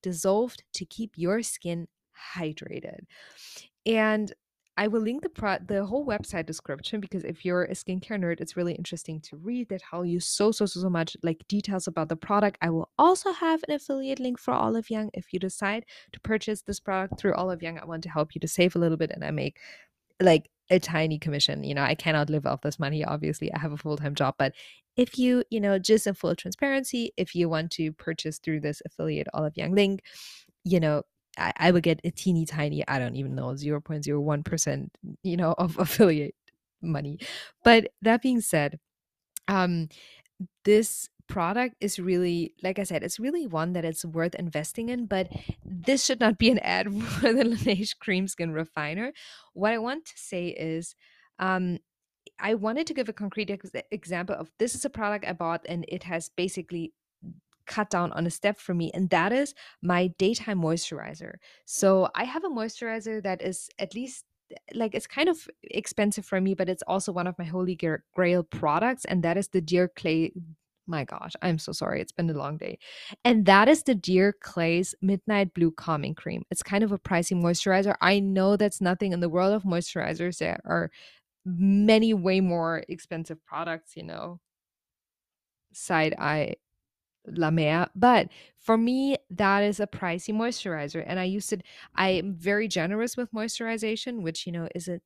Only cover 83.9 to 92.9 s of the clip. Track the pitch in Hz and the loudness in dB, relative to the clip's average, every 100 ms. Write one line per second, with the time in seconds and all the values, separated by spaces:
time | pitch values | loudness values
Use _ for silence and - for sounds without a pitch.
83.9 | - 165 - - 175 _ _ _ _ _ | -16 -12 -10 -10 -12 _ _ _ _ _
84.9 | _ _ _ _ _ _ _ _ - - | _ _ _ _ _ _ _ _ -14 -2
85.9 | 170 156 - 147 151 147 - _ _ _ | 2 2 0 -2 0 -2 -6 _ _ _
86.9 | _ _ _ - 160 160 165 151 165 180 | _ _ _ -10 -2 0 2 2 2 0
87.9 | 190 240 233 175 - - _ - 226 233 | 4 6 6 4 -4 -20 _ 0 2 4
88.9 | 254 269 269 - 175 202 196 208 202 208 | 2 2 0 -4 0 4 4 4 2 -4
89.9 | - 185 170 - 214 233 233 196 160 143 | -2 -4 -4 -2 -2 -2 -2 -4 -4 -4
90.9 | 165 - 185 185 196 - 202 - - - | -6 -4 -2 -2 -2 -2 -6 -6 -20 -10
91.9 | - 190 185 185 175 175 208 220 180 165 | 0 2 2 0 -4 0 2 2 0 0